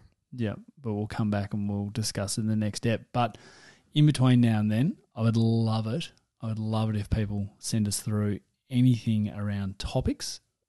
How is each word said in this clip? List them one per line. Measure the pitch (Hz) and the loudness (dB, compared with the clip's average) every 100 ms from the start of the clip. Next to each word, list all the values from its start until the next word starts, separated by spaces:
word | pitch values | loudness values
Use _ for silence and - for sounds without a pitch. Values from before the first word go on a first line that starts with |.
| - _ _ | -14 _ _
Yeah, | 127 110 101 - _ | -6 -6 -6 -14 _
but | 123 | -6
we'll | 104 107 | -4 -4
come | - 110 | -2 0
back | 104 101 | 0 -2
and | 107 101 | -4 -4
we'll | 101 101 | -4 -4
discuss | 98 107 - 98 - | -4 -4 -4 -4 -4
in | 110 | -2
the | 107 | 0
next | 107 - | -2 -2
step. | 120 107 - | -2 -2 -2
But | 123 117 - - - - - _ | -2 -2 -4 -20 -20 -20 -20 _
in | 151 151 | 4 4
between | 139 127 123 | 6 4 6
now | 117 110 | 6 4
and | 107 | 2
then, | 107 151 - _ - | 2 0 -2 _ -2
I | |
would | 113 113 | 2 4
love | 113 113 113 110 110 | 4 2 2 0 -2
it. | 135 - - _ _ | -4 -6 -14 _ _
I | 117 | -6
would | 110 | -4
love | 110 110 110 | -2 0 0
it | 107 | -2
if | 101 | -2
people | - 104 104 101 - | -2 -2 -4 -6 -8
send | - 113 101 | -4 0 0
us | - | -2
through | - 107 104 101 - _ _ | -2 -2 -2 -4 -8 _ _
anything | 127 127 117 117 107 104 | 4 4 4 2 0 0
around | 104 104 101 98 98 | -4 -4 -4 -6 -6
topics. | - - 123 285 - - _ _ | -6 -2 -2 -4 -8 -12 _ _